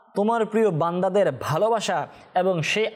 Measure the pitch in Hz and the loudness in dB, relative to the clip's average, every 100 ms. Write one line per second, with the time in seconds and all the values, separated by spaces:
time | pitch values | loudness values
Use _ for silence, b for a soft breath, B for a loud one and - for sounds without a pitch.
0 | _ - 208 233 214 214 220 160 170 175 | _ -2 0 0 0 2 2 2 0 0
1 | 190 190 180 131 - 156 214 226 - 175 | 0 2 2 0 -4 0 0 0 -2 -4
2 | 135 B B - 185 180 151 - 220 | -4 B B -2 0 0 -2 -2 -2